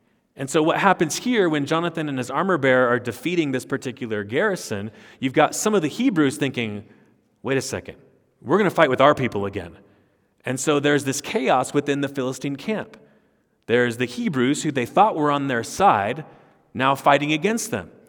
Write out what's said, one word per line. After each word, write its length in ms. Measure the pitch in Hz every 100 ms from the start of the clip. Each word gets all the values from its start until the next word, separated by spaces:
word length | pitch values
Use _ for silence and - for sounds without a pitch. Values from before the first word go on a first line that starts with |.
| _ _ _ -
And 140 | 135
so 140 | 160
what 160 | 156 156
happens 380 | 190 180 160 -
here 300 | 247 233 175
when 200 | 151 139
Jonathan 420 | 160 170 170 151
and 80 | 131
his 140 | 123
armor 260 | 139 190 170
bearer 300 | 135 127 123
are 100 | 123
defeating 540 | 120 120 165 175 147
this 140 | 131 -
particular 580 | 135 131 110 117 104
garrison, 680 | 101 131 208 180 - 104 107 - - -
you've 140 | 131
got 200 | 151 143
some 220 | - 214 208
of 80 |
the 40 | 151
Hebrews 500 | - 254 165 139 -
thinking, 480 | 139 123 110 104 - - _ _ _ _
"Wait 140 | 120 135
a 20 |
second, 360 | 123 92 - - _ _ _ _
we're 160 | 113 185
gonna 140 | 185
fight 180 | 165 151
with 120 | 127
our 120 | 135
people 320 | 120 120 104 101
again." 320 | 101 85 - _ _ _ _ _ _
And 160 | 127 131
so 200 | - 143
there's 240 | 143 147
this 180 | 131 123
chaos 500 | - 220 254 131 127
within 300 | 147 143 139
the 80 | 139
Philistine 460 | 139 127 127 147 139
camp. 420 | - 208 - - _ _ _ _ _ _ -
There's 300 | 120 123 113
the 80 | 120
Hebrews 580 | - 233 131 123 147
who 80 | 160
they 160 | 135 120
thought 280 | 180 214 170
were 140 | 147
on 200 | 143 139
their 140 | 120
side, 640 | 110 - 190 113 101 139 143 - _ _ _
now 220 | 110 131 139
fighting 360 | 147 143 147
against 380 | 156 196 226 -
them. 220 | 104 80 -